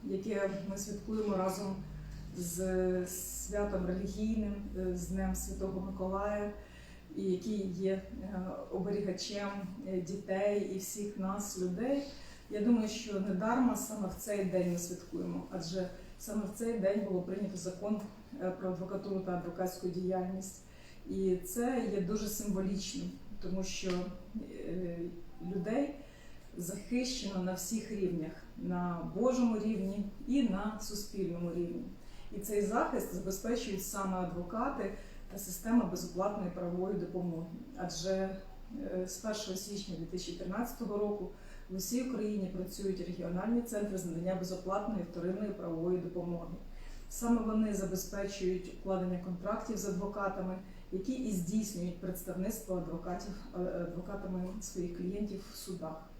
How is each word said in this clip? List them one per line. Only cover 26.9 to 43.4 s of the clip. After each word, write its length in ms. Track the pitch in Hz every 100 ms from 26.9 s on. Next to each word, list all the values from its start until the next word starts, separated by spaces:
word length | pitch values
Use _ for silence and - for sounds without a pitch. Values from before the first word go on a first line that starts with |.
| 247 247 - 196 190
на 100 | 180
всіх 380 | 185 - 220 -
рівнях, 420 | 202 180 170 156 - - -
на 540 | 180 180 175 170 170 190
Божому 420 | 247 254 233 214
рівні 540 | 214 202 190 208 196 - -
і 160 | 277
на 380 | 233 190 214 214
суспільному 680 | - 208 - 196 170 170 175
рівні. 340 | 170 175 170 - - - - -
І 80 | 202
цей 220 | - 208
захист 520 | 196 233 320 254 -
забезпечують 680 | 180 185 190 226 240 214 190
саме 340 | - 208 190 185
адвокати 800 | 175 170 180 220 269 247 196 196 - - -
та 60 | 190
система 460 | - 180 220 233
безоплатної 680 | 190 175 170 175 196 208 175
правової 440 | 180 175 180 190
допомоги. 520 | 185 170 180 175 165 170 - - -
Адже, 600 | 180 156 180 190 190 190 - - - -
е, 260 | - 185 185
з 80 | -
першого 400 | 220 208 - 185
січня 400 | - 202 - 165
дві 80 | 165
тисячі 260 | 180 -
тринадцятого 640 | 175 180 202 240 - 220 202
року 320 | 208 208 180 - - - -
в 40 |
усій 280 | 185 - 240
Україні 440 | 254 233 214 208 185
працюють 540 | 180 190 - 196 180
регіональні 600 | 170 175 170 180